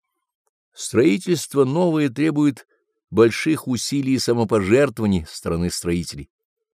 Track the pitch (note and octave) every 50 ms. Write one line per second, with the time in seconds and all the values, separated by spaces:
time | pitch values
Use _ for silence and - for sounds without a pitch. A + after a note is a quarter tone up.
0 | _ _ _ _ _ _ _ _ _ _ _ _ _ _ _ - - - - -
1 | D3 F3 G3 F#3+ - F3+ F3 C3+ - - - C#3 C3+ B2+ C#3+ E3+ F3+ F3 D#3 D#3
2 | D3 C3+ A2+ C3+ D3+ D#3+ D3 D3 D3 C#3+ A#2+ - - _ _ _ _ _ _ _
3 | _ _ F2 G2+ A#2 A#2 - - - D#3+ D#3 C3 - C3 B2 A2 - - C#3 C#3+
4 | C3+ C3 C3+ A#2+ - C3+ A#2+ A#2+ A2+ - A#2 G#2+ F#2+ F#2 A2+ C3+ D3 - A2+ A2+
5 | G#2+ G#2 F#2+ F2 E2 - - - - F2 E2+ E2 F2 E2+ - - - F2 F2 F2
6 | D#2+ - - C#2+ C2+ - _ _ _ _ _ _ _ _ _